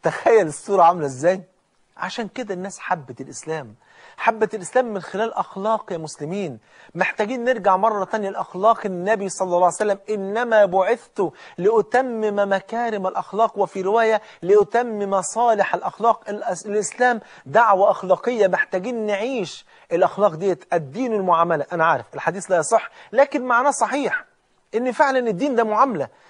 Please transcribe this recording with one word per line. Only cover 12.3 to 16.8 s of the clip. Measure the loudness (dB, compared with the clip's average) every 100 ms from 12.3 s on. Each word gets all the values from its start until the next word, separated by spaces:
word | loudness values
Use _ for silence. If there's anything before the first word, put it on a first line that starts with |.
| 0 0
مكارم | 0 -2 -6 -4 -2 -4
الأخلاق"، | -6 -6 0 0 0
وفي | -4 -2
رواية: | -2 2 2 0 -4 -10
"لأتمم | 2 4 4 0 -2 -4 -2 -2
صالح | -2 0 2 2 0
الأخلاق". | -2 -6 -2 0 0 -4
الأس-، | -8 -6 -8 -4
الإسلام | -4